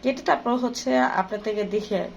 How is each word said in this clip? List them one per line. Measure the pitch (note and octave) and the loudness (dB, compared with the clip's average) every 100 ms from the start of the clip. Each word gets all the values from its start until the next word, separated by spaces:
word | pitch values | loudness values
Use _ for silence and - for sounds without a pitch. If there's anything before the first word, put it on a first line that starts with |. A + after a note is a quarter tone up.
কেটে | B3+ C4 | 0 0
তারপর | - A#3+ A#3+ B3 | 2 2 2 0
হচ্ছে | B3 B3 B3+ B3+ | 0 -2 0 2
আপনাদেরকে | B3+ - F#3 G#3 G#3+ G#3 | 2 2 -2 -2 -4 -2
দেখে। | G3+ G#3 G3+ G3 F3+ | -2 -2 -2 -2 -2